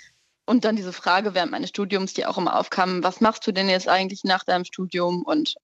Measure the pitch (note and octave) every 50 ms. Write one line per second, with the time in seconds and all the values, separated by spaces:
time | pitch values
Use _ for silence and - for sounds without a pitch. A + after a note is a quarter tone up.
0 | - - _ _ _ _ _ _ _ - A3 B3+ - A3+ G#3+ A3 F#3+ F3+ F3+ -
1 | - G3+ F3 F#3+ G3+ G#3 F3+ F#3 F3 D#3+ - - E3 F#3 - - G3+ F#3+ G3+ F#3+
2 | F#3+ F#3+ - - - - - - F3+ - - - - - - - F#3 F#3 F#3 F3+
3 | D#3+ F#3 F#3 - A#3 G#3+ A3 - - - G3 F#3+ F#3+ G3 F#3 F#3 F#3 - D#3+ F#3
4 | F#3+ F#3+ G3+ F#3+ - G3 F#3 F#3 - - F#3 F3+ F3+ - - - F#3 F3+ - F3+
5 | F3 F3 F3+ F3+ E3+ - D#3+ D#3 D#3 - - -